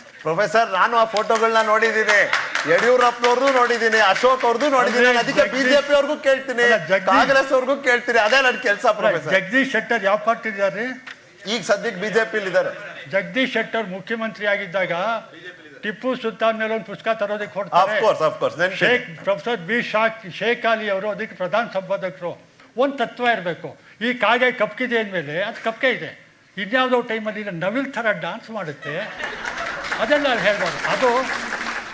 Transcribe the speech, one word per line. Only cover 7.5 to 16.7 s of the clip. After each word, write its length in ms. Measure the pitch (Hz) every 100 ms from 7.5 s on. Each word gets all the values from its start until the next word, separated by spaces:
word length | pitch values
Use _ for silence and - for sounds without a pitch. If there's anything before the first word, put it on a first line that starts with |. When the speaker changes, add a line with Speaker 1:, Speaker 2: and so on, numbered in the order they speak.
Speaker 1:
ಅವ್ರಿಗೂ 240 | 262 254 277
ಕೇಳ್ತೀನಿ. 440 | 262 240 - 233
ಅದೇ 220 | 214 262
ನನ್ 200 | 262 233
ಕೆಲ್ಸ, 240 | 214 202 247
Speaker 2:
ಅಲ್ಲ, 140 | 214
Speaker 1:
ಪ್ರೊಫೆಸರ್. 340 | 214 170 147
Speaker 2:
ಜಗದೀಶ್ 380 | 185 180 254 262
ಶೆಟ್ಟರ್ 320 | 220 220 202
ಯಾವ 140 | 196 208
ಪಾರ್ಟಿ 320 | 214 233 226
ಇದ್ದಾರೆ? 680 | 202 196 185 247 254 - - - - 190
Speaker 1:
ಈಗ 140 | 226
ಸದ್ಯಕ್ಕೆ 400 | 180 202 220 185
ಬಿ 80 | 214
ಜೆ 220 | 202 220
ಪಿಲಿ 140 | 214 190
ಇದ್ದಾರೆ. 500 | 180 156 - - - 139
Speaker 2:
ಜಗದೀಶ್ 420 | 190 175 214 254
ಶೆಟ್ಟರ್ 340 | 220 220 226 202
ಮುಖ್ಯಮಂತ್ರಿ 580 | 190 - 226 220 - 208
ಆಗಿದ್ದಾಗ 460 | 202 196 190 175 175 208 226 - - 180 175 156 143
ಟಿಪ್ಪು 340 | 208 - 254 254
ಸುಲ್ತಾನ್ 420 | 226 - 220 220
ಮೇಲೆ 160 | 220